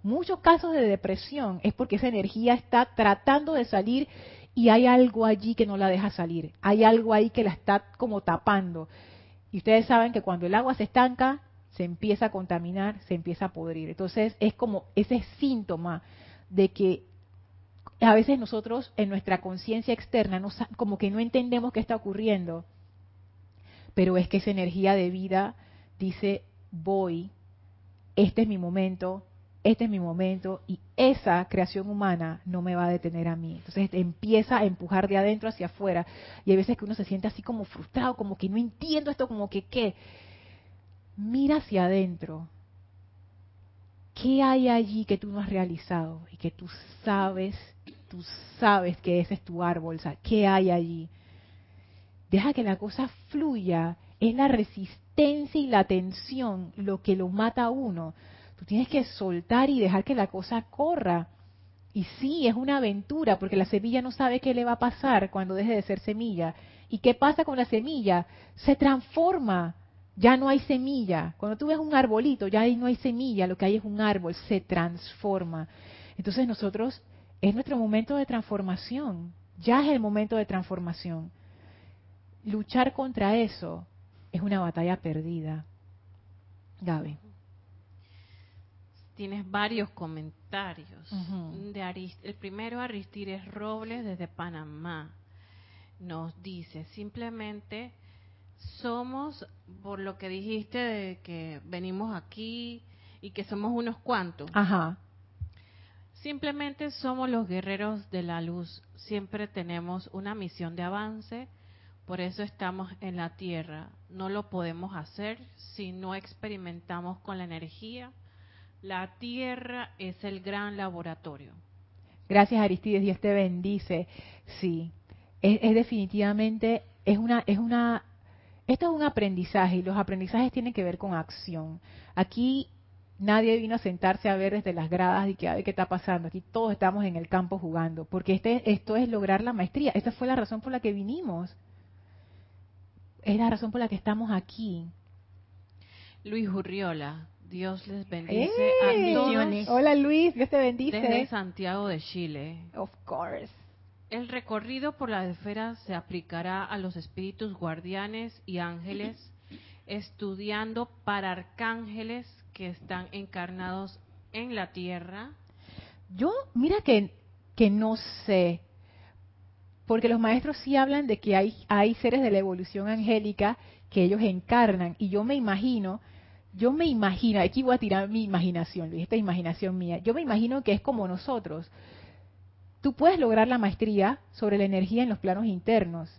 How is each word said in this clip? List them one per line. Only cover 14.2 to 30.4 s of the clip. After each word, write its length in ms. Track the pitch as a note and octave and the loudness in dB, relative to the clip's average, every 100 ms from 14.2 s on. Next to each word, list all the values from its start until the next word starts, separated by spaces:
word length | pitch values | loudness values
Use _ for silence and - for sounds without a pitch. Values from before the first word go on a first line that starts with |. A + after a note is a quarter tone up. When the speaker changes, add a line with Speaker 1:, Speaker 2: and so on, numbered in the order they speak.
| G#3+ - | 0 2
Speaker 1:
es 160 | G#3+ - | 0 0
como 300 | A#3+ G3 - - | -4 -4 -2 0
ese 280 | G#3 B3 - - | 2 0 -2 -2
síntoma 640 | C#4 B3 G3 E3 E3+ E3 - - - - - | 0 0 -2 -4 -4 -6 -10 -20 -20 -20 -2
de 200 | F#3 F#3+ | 4 4
que 340 | - F#3+ E3+ - - _ - - - - - - - | 4 2 2 -6 -20 _ -20 -20 -20 -20 -20 -20 4
a 140 | A#3 G#3+ | 8 8
veces 240 | A3+ C4+ | 6 2
nosotros 520 | A3 A3 A3 A#3+ - - | 0 -6 -4 -6 -4 -2
en 120 | G3+ | 0
nuestra 320 | G3 G3 F#3 | 0 0 -2
conciencia 520 | F#3+ F#3 - A3+ A3+ | -2 -10 -4 -4 -2
externa 460 | A#3 - A#3 G#3 F#3 | -4 0 0 2 -2
no 100 | G3+ | -6
sa-, 180 | - A#3 - | -8 -10 -4
como 220 | A3 G3 | -2 0
que 140 | G3+ | 0
no 80 | G#3 | 0
entendemos 520 | A#3 B3+ B3 A#3+ B3 | 0 0 2 -2 0
qué 80 | G#3+ | -4
está 160 | A3+ A3+ | -2 -4
ocurriendo, 680 | G3+ G3 A3 G3 F3 E3 - _ - _ - - - - - - - - - | -4 -2 2 2 0 -8 -12 _ -20 _ -20 -20 -20 -20 -20 -20 -20 -20 -6
pero 240 | - F#3 F#3 | 2 4 4
es 100 | F3 | 2
que 100 | G3 | 0
esa 120 | G#3 | 0
energía 460 | G3 F3+ F3+ G3 G3 | 0 -2 2 4 4
de 160 | F3+ | 2
vida 420 | F#3 F#3+ F#3+ G3+ - - - - - | -2 0 0 0 -6 -20 -20 -20 -6
dice, 420 | F#3+ - G3+ G3 - - - | -6 -2 -2 -2 -6 -20 -16
"Voy, 580 | E3+ E3 G3 F#3 E3+ F#3+ - - - - _ - - - - | -8 -2 0 0 -4 -8 -16 -20 -20 -20 _ -20 -20 -4 4
este 260 | G3+ - | 4 6
es 60 | A3 | 2
mi 100 | G3 | 0
momento, 680 | F3 F#3 F#3+ F#3 F#3 F#3+ - - - - | -2 0 0 -2 -6 -6 -12 -20 -20 0
este 200 | G#3+ A3+ | 4 4
es 60 | A#3 | 2
mi 80 | G3 | 0
momento", 640 | F3 E3+ F#3 F#3+ | -2 0 0 0